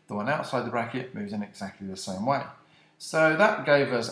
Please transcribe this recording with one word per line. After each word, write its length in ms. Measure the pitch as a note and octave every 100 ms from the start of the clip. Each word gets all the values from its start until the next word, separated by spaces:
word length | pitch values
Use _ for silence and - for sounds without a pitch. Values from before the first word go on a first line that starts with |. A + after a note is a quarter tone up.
| -
The 80 | G#2
one 120 | A2+
outside 380 | D3+ - B2+ A#2+
the 60 |
bracket 420 | A#2+ A2+ B2+ B2+
moves 180 | A2 G2+
in 120 | G#2+
exactly 420 | G2+ - G2 - G2
the 100 | F#2
same 300 | - F#2+ A#2+
way. 160 | C#3 - - _ _ _ -
So 380 | - D#3+ D#3+ D#3
that 300 | G#3+ - C3
gave 260 | C#3+ B2
us 180 | B2 A2+